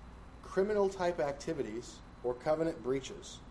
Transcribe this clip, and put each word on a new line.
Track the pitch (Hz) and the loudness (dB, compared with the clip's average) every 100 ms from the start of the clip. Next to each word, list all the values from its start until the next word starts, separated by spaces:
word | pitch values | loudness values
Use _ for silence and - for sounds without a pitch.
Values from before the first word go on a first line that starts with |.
| - - - - | -16 -16 -16 -16
criminal | - 185 208 208 196 | -2 2 4 6 4
type | 196 175 175 | 4 2 4
activities | 143 139 - 147 110 113 120 - - - | 0 0 -2 -2 -2 -4 -8 -12 -16 -4
or | 123 | -2
covenant | 123 156 156 165 160 | 0 2 4 2 0
breaches | 123 135 - - - - - | 0 0 -2 -10 -12 -14 -16